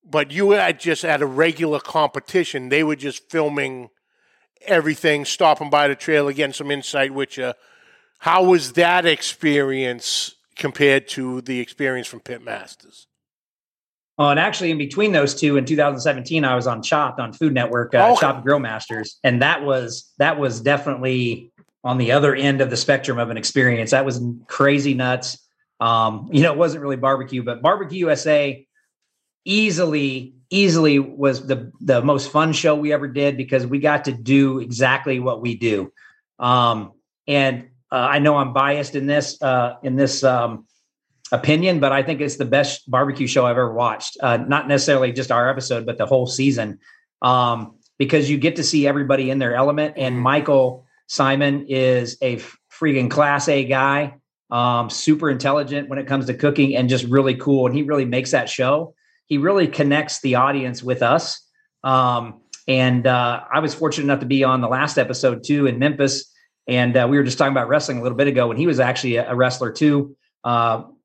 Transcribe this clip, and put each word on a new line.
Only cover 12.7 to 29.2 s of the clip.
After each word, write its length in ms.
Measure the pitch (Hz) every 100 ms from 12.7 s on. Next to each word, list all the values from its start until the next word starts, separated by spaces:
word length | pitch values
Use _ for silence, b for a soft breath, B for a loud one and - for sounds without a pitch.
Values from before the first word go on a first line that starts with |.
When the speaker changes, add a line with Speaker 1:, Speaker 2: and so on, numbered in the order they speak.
| - 82 _ _ _ _ _ _ _ _ _ _ _ _ -
Speaker 2:
Oh, 120 | 147
and 100 | 143
actually, 320 | 190 208 175
in 60 | 156
between 340 | 143 190 214
those 240 | 170 143 -
two, 220 | 151 143
in 80 | 127
two 100 | 151
thousand 240 | 143 135
seventeen, 460 | 151 131 127 165 139
I 100 | 127
was 120 | 123
on 140 | 113
Chopped 380 | - 151 139 127
on 140 | 117
Food 200 | - 156
Network, 400 | 127 117 120 120
uh, 180 | 127 220
Speaker 1:
Okay. 100 | 233
Speaker 2:
Chopped 240 | 139 131 123
Grill 140 | 143
Masters, 600 | 120 110 - 113 107 - -
and 160 | 123
that 220 | 143 165
was, 460 | 143 131 120 - - -
that 200 | 143 147
was 220 | 139 117
definitely 880 | 120 143 147 127 131 127 120 113 - _ _ _
on 140 | 123 127
the 160 | 117
other 200 | 139 147
end 280 | 135 139 135
of 80 | 127
the 80 | 123
spectrum 420 | - 135 - 120
of 100 | 117
an 80 | 110
experience. 540 | - 139 127 117 110
That 140 | 135 135
was 180 | 120 120 120 -
crazy 460 | - 139 143 139
nuts. 440 | 127 127 127 - - _ _ _ -
Um, 480 | 117 113 110 107 -
you 100 | 151
know, 100 | 165
it 40 | 143
wasn't 240 | 170 156
really 140 | 143 131
barbecue, 480 | 135 135 127 127
but 180 | 117 120
Barbecue 380 | 147 202 175 185
U 100 | 170
S 160 | 147 156
A 400 | 147 143 127 _ _ _ _ _ _